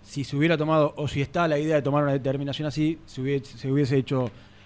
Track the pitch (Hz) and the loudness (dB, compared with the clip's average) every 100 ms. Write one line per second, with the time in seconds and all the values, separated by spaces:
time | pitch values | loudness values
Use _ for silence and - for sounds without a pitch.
0 | - 143 131 143 165 160 151 160 147 - | -12 -8 -4 0 2 2 2 4 4 0
1 | 143 143 135 175 170 147 156 151 139 143 | -4 -4 -2 0 0 2 2 2 2 2
2 | 143 139 131 135 139 135 151 147 156 160 | 2 0 -2 -4 -4 -4 -4 -2 -2 -2
3 | - - 131 139 127 - 135 139 135 139 | -8 -6 -2 -2 -4 -8 0 2 2 2
4 | 123 135 123 - - - | 0 -2 -2 -6 -20 -20